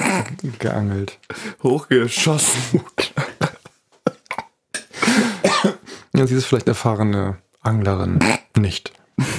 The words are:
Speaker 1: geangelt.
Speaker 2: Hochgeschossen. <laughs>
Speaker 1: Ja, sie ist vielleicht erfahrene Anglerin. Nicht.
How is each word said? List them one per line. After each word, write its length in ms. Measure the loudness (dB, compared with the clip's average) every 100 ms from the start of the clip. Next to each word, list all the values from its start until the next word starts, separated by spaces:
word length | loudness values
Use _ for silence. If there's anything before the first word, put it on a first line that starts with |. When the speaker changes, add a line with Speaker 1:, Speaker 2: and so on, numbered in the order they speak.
| 2 0 -4 -8 -10 -4
Speaker 1:
geangelt. 600 | -2 0 -2 -2 -6 -10 _ -12 -12 -2
Speaker 2:
Hochgeschossen. 1160 | 0 0 2 2 2 0 0 2 2 0 0 0 0
<laughs> 40 | -6 -4 -4 -6 -4 -6 -6 -20 _ _ _ -8 -8 _ -12 -12 _ _ -14 -12 -2 2 2 0 0 0 2 0 -4 -14 -20 -2 2
Speaker 1:
Ja, 120 | 2
sie 80 | 2
ist 80 | 2
vielleicht 220 | 0 0
erfahrene 720 | 0 0 2 0 0 -2 -6 _ _
Anglerin. 600 | 0 2 2 0 2 2 2 0 0 0
Nicht. 360 | 0 -2 -10 -18 _ -4 -4